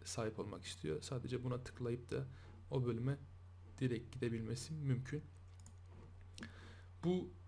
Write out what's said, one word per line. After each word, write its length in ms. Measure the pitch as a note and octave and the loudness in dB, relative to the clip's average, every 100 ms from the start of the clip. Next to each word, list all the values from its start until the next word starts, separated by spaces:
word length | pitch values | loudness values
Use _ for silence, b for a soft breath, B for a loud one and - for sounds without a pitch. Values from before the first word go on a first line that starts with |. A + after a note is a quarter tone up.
sahip 340 | - - A2 - | -2 0 2 2
olmak 260 | G2+ F#2 | -2 -4
istiyor. 380 | F#2 - D2 D#2 | -6 -2 0 0
Sadece 420 | - C3 - B2 | 0 -2 0 0
buna 200 | B2+ B2 | 2 0
tıklayıp 460 | B2+ - A#2+ B2 - | -2 -2 2 0 2
da 160 | B2+ C3+ B B B - | 0 0 B B B 0
o 160 | C3+ B2 | 4 4
bölüme 320 | A#2 B2+ C#3+ - - - - - - | 4 4 2 -2 -12 -14 -14 -12 2
direkt 360 | B2+ A#2 - | 4 4 0
gidebilmesi 580 | - A#2 A2+ A2 A#2 - | 0 2 2 2 0 0
mümkün. 500 | D#3 C#3 B2+ C3 D3 - - - - - - - - - - - - B B B B B - | 0 4 4 4 -2 -4 -10 -14 -14 -14 -14 -14 -14 -12 -12 -12 -8 B B B B B 2
Bu 260 | E3+ F3+ - - | 6 6 4 -4